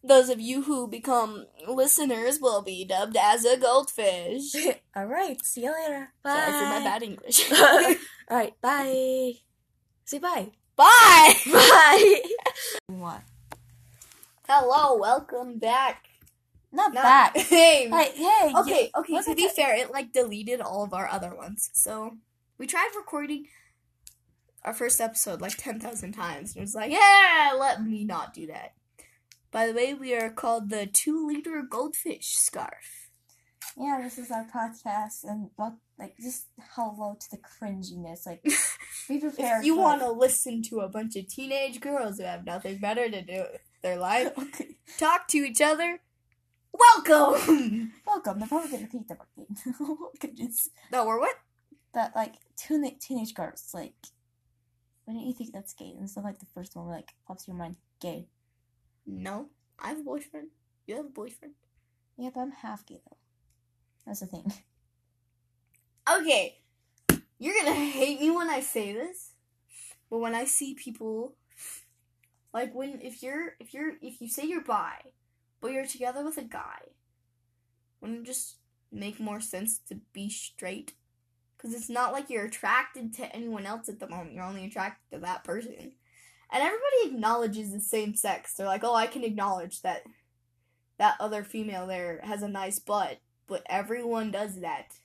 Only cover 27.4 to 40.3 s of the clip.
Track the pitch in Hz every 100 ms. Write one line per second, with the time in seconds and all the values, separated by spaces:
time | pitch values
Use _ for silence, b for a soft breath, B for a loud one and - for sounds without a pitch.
27.4 | 285 262 269 190 220 214 208 175 - -
28.4 | 156 151 - _ _ b b b b -
29.4 | _ 220 226 226 254 277 262 240 226 220
30.4 | 233 233 208 214 202 - - 311 302 294
31.4 | 330 320 262 220 294 - 339 - - -
32.4 | - - - - - - - _ _ _
33.4 | _ _ - - 269 277 247 240 240 226
34.4 | 226 240 226 226 226 208 214 - 208 208
35.4 | 196 - 214 226 _ - 196 _ 240 254
36.4 | - - - - 226 208 208 214 - 202
37.4 | - - 214 190 180 175 170 170 - 170
38.4 | - 147 - - - - - 285 302 285
39.4 | 254 226 285 320 330 285 254 233 254